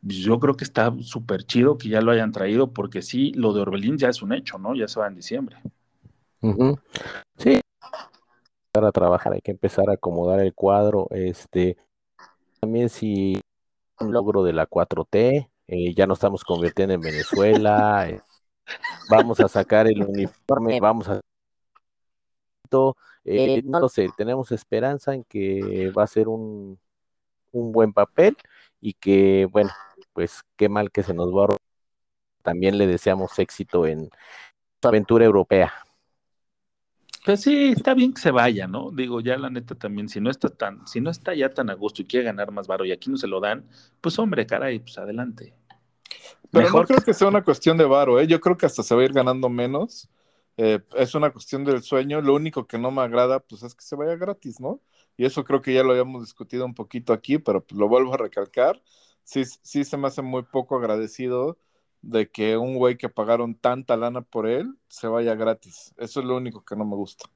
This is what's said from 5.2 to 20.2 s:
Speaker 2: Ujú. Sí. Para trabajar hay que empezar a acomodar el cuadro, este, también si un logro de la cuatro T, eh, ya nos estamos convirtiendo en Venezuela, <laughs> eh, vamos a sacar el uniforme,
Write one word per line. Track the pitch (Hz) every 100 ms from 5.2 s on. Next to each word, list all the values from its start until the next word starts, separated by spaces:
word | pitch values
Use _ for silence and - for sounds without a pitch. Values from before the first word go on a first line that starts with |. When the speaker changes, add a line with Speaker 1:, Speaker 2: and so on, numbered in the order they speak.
| - 123 135 - - _ _ _ - _ _ _
Speaker 2:
Ujú. | 110 104 127 143 _ - - - - _
Sí. | - 269 - _ - - - _ _ _ _ _ _
Para | 107 107
trabajar | 95 87 90 -
hay | 95
que | -
empezar | 95 98 - 98
a |
acomodar | 98 87 85 87 95
el | 98
cuadro, | - 98 101 104 104 92
este, | 98 92 87 - 90 90 87 _ _ _ _ - _ _ _
también | 110 113 120
si | - 110 101 98 95 - _ _ _ _ _
un | 110
logro | 117 104 101
de | 90
la | 80 80
cuatro | 85 85 - 80
T, | 101 120 143 135 _ _
eh, | 90 87
ya | 87 95
nos | 95
estamos | 101 98
convirtiendo | - 87 85 - 98
en | 92
Venezuela, | 80 76 - - 101 107 107 104 107 104 90
<laughs> |
eh, | 98 _ _ _ _ - - - - -
vamos | 107 117 110
a | 104
sacar | 107 95 107 110
el | 104
uniforme, | 101 101